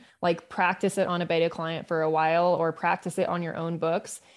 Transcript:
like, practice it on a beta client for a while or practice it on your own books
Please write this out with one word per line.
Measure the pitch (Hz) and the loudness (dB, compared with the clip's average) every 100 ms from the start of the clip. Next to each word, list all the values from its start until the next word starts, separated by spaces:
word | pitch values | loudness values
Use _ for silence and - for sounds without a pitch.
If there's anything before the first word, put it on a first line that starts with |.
| - _ | -16 _
like, | 180 170 - | 0 0 -4
practice | - 180 185 196 196 | 0 0 2 0 0
it | 180 | 0
on | 175 | 0
a | 170 | 2
beta | 165 170 | 2 2
client | - 165 165 - | 0 -6 -6 -4
for | 160 | 0
a | 156 | 2
while | 156 160 165 175 | 2 2 4 4
or | 175 165 | 2 0
practice | 156 170 175 175 - | 0 -2 -2 -4 -4
it | 180 | -2
on | 175 | -2
your | 170 | -4
own | - 165 165 | -6 -6 -2
books | 165 175 - - - | -2 -2 -4 -14 -18